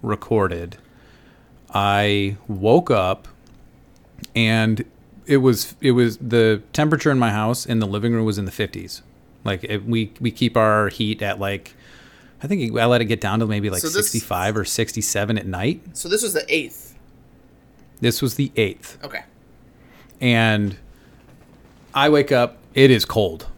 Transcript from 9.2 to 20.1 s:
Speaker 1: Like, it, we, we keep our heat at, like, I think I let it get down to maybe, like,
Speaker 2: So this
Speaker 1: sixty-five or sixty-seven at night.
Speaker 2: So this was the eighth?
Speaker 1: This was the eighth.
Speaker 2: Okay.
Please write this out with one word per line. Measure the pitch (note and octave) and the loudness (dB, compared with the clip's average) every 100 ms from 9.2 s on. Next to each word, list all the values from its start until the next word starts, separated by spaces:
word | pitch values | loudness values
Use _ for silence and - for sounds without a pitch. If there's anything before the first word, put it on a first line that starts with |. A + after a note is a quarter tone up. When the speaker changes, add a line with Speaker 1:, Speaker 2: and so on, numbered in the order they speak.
| _ - | _ -12
Speaker 1:
Like, | - F#2+ | -6 -6
it, | - G#2 G#2 | -4 -8 -2
we, | A#2 G#2+ - | -2 -2 -4
we | B2 | -6
keep | - B2 A#2+ | -2 0 2
our | A2 G#2+ G#2 | 4 4 0
heat | - G#2+ G#2+ | -2 -4 -4
at, | G#2 G2 | -6 -4
like, | G2 G2 - - - - - - - - | -4 -6 -10 -20 -20 -20 -20 -20 -20 -14
I | C#3+ | -6
think | G3 B2 A2+ | -4 -2 0
I | A#2 | 2
let | B2 | 2
it | A2+ | 2
get | A2+ | -2
down | G#2 G#2+ | -2 -2
to | A2+ | 0
maybe, | G#2 G2+ | -2 -2
like, | F2+ | -4
Speaker 2:
So | D#3 | -4
this | F3 G3+ | -2 -2
Speaker 1:
sixty-five | A#2 - F#2 F#2 G#2+ | -4 -4 -4 -2 -4
or | F#2+ | -4
sixty-seven | - A2+ - G2+ G#2 G#2 A2 | -4 -4 -4 -4 -4 -2 -4
at | G2 | -4
night. | F#2 G#2 F3 - D#3+ | -4 -4 -4 -10 -14
Speaker 2:
So | E3+ | -4
this | G#3 | -4
was | A3+ | -2
the | E3 - | -4 -2
eighth? | D#3 B2+ - - - - - - - - _ _ _ - - | -2 -4 -14 -20 -20 -20 -20 -20 -20 -20 _ _ _ -20 -4
Speaker 1:
This | A#2+ A2+ | -2 0
was | C3+ - | -2 -2
the | C#3 - | -4 0
eighth. | G#2 - - - | -2 -2 -18 -18
Speaker 2:
Okay. | C#3+ - - _ _ - - _ - - - | -14 -14 -16 _ _ -20 -20 _ -20 -20 -20